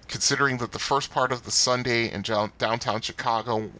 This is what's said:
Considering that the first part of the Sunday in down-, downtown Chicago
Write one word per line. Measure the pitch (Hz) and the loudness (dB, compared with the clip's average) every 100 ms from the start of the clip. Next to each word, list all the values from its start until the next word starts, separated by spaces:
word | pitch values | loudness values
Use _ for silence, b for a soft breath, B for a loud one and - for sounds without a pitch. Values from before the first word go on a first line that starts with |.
| - | -10
Considering | 120 - 139 139 127 | -2 0 2 2 0
that | 117 | -4
the | - | -4
first | - 139 - | 0 0 0
part | - 127 | 0 0
of | 127 | 0
the | 113 | -2
Sunday | - - 123 123 117 117 | 0 2 2 2 0 0
in | 101 | -2
down-, | 98 107 104 - | -2 0 0 -2
downtown | 117 117 127 110 | -2 0 -2 -2
Chicago | - - 131 113 110 113 107 - | -4 -4 0 0 0 -2 -2 -10